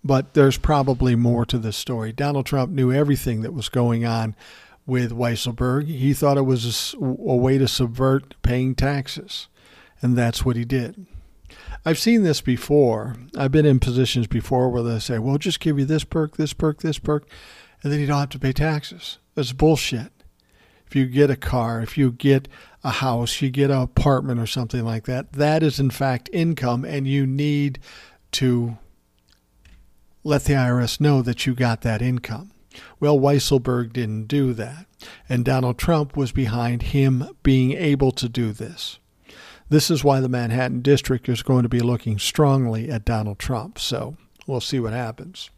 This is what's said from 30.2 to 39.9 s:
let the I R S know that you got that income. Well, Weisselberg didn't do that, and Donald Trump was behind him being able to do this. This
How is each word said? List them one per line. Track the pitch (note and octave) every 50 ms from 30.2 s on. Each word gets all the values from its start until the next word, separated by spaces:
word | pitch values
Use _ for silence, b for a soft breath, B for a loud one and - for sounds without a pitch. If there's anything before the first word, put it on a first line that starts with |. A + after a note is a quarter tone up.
| _
let | D3+ D3 C#3 -
the | - C#3+
I | C3+ B2+ B2
R | B2 B2
S | A#2+ A2+ - -
know | D3 D3 C#3+ C3
that | B2 B2+ A#2 - -
you | C3+ B2
got | B2 B2+ A#2+ A2+ -
that | - A#2+ A2 G#2+
income. | A#2+ B2 B2+ A#2+ - - A2+ G#2+ F#3+ G3+ - _ _ _ B B B B B B
Well, | D3+ D3 D3+ C#3
Weisselberg | C3 C#3 C#3+ C#3 - - C#3+ C3+ A#2+ C3 B2 B2 A#2+ A2+
didn't | A#2 B2+ A#2 G#2+ G#2+ G#2+ A2
do | G#2+ D3 C#3+ C#3 B2+
that, | A#2+ A2 G#2+ A#2+ C#3 D#3+ F#3 _ _ _ B B B B B -
and | - - A#2+
Donald | C3 C3+ C3 B2+ B2 A#2+ -
Trump | - - E3+ D#3 D3+ C#3 -
was | D3 C#3 A#2
behind | - - C3 A#2 G#2+ A#2+ A#2 A#2+ A#2+ A#2
him | - - - C#3+ C#3 C3+ C3 B2 D3 - - _
being | _ C#3 C3+ C3 B2+ B2+
able | C#3+ - F3 D3+ C#3+ C3+ C#3 C3
to | B2+ - - A#2+
do | A#2+ C3+ A#2+ A2
this. | G#2 - G#2+ A#2+ E3+ - - - - - _ _ _ _ B B B B B B B B B B
This | D3 D#3 - -